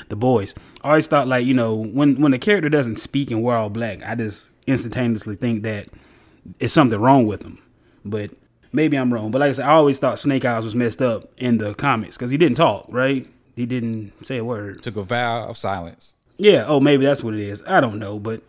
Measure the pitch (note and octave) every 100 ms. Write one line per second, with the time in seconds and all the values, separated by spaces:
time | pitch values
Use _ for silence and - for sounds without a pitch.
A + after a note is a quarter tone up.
0 | - G#2 B2+ A#2+ F#2+ - - - C#3 D#3
1 | D#3 D3 B2+ B2+ B2 B2+ A2+ A2 A2 C3
2 | D3 C3 D3 B2+ G#3 G3+ D3+ D3+ B2 G#2+
3 | - C#3 C3+ A2+ A#2 A#2+ G#2+ G#2+ A#2 F#2+
4 | - A#2 A2 G2 - _ - C3 A#2 A2+
5 | A#2+ A2 - G2+ B2 A2+ A2 G#2 - -
6 | _ _ _ _ - - A#2 E3+ C3+ G#2+
7 | A#2+ C#3 A2 F#2+ - - _ _ _ _
8 | G2+ G#2+ G#2 - _ _ _ C3+ D#3 C#3+
9 | B2+ A#2+ G#2+ B2+ C#3+ C3 C3 D#3+ D3 C3+
10 | C3+ A2+ D3 C3+ B2+ A2+ A2+ A2+ A#2+ -
11 | B2+ G#2+ - - B2 A2+ G#2 G#2 C#3+ A#2
12 | A2 - B2 C#3 E3+ B2 D#3+ G2+ - B2
13 | C3 C3+ - _ _ - A#2+ B2+ A#2 A2+
14 | G2+ - - C3 A2+ A2+ G2+ F#2+ A#2+ G#2
15 | F#2+ A#2+ A#2+ A#2 G#2 A2 G2+ G2 E2+ -
16 | - _ _ - G#3 D#3 A2+ D3 C#3 C#3+
17 | C3+ C#3 A#2 G#2+ G2+ G2+ - F#3+ B2+ G#2
18 | G#2 G#2 G#2+ A2+